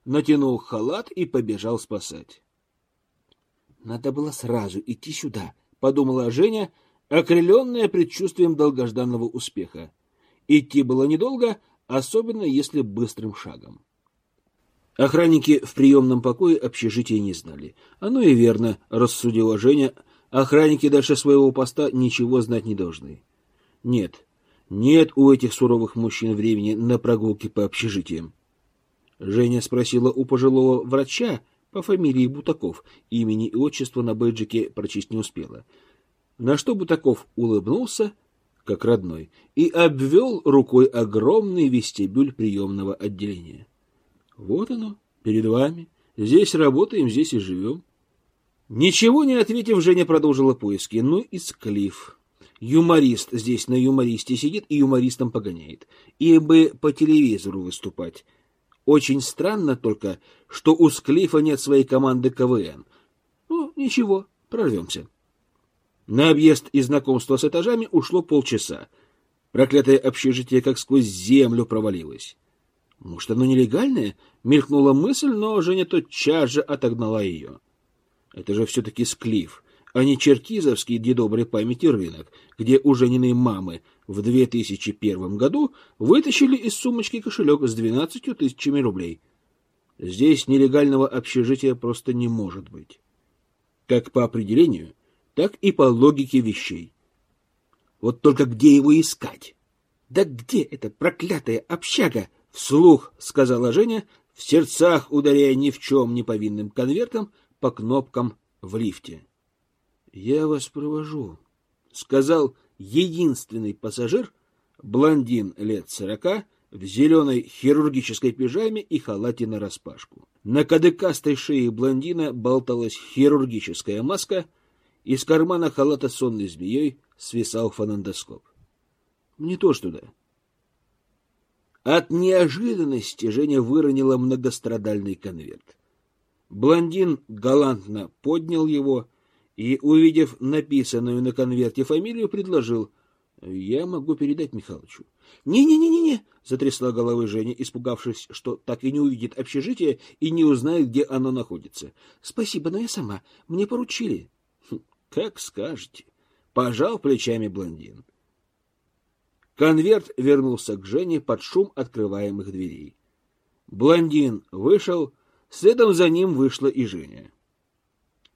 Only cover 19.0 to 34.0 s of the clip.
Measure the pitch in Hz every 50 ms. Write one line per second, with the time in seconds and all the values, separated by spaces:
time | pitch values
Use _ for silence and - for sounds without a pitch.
19 | 120 117 - - - 120 113 113 113 113 110 101 107 131 147 147 135 131 - -
20 | _ _ _ _ _ _ - 131 135 127 143 151 156 156 151 131 - 143 143 143
21 | 135 - 147 127 - 143 139 139 139 135 131 135 131 123 - - 147 139 - 127
22 | 127 123 - - 123 117 127 127 113 110 120 113 107 113 104 98 92 85 80 78
23 | 67 71 76 - _ _ _ _ _ _ _ _ _ _ _ _ - 120 123 117
24 | 95 - - - _ _ _ _ _ _ _ _ _ _ 95 101 113 135 151 165
25 | 160 156 - 135 139 139 139 127 131 120 - - 127 120 120 117 113 110 - 117
26 | 113 110 101 - 113 113 110 104 104 113 113 104 101 107 107 107 117 120 123 117
27 | - 120 120 110 107 110 104 98 - 104 - 107 101 98 - - - 113 101 98
28 | 85 - 87 82 82 80 - _ _ _ _ _ _ _ _ _ _ _ _ _
29 | _ _ _ _ - 95 101 117 123 120 123 120 - - - 123 120 - - 123
30 | 120 127 113 127 135 127 135 123 127 135 131 131 131 131 127 123 - 123 131 135
31 | 139 131 - - 240 233 156 113 - _ _ _ _ _ - 196 175 - 202 185
32 | 175 147 127 127 127 123 135 143 - - 156 - - 90 82 - - _ _ _
33 | _ _ 117 117 113 110 107 107 113 110 107 113 139 147 - - 135 123 - 127